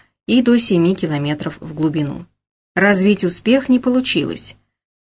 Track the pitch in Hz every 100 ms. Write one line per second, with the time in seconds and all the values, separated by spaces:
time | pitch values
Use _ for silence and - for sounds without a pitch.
0 | _ _ - 233 240 240 233 180 170 190
1 | 165 147 147 151 160 - 160 156 156 156
2 | 143 - 175 _ _ _ _ - 196 190
3 | 190 202 180 - 214 262 262 254 254 254
4 | 254 - 143 - - - _ _ _ _